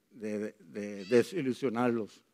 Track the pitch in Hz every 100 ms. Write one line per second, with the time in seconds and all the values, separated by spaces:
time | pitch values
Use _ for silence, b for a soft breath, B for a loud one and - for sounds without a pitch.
0 | _ 127 107 104 107 - 117 104 104 101
1 | 92 120 110 185 131 117 135 110 123 117
2 | 101 - _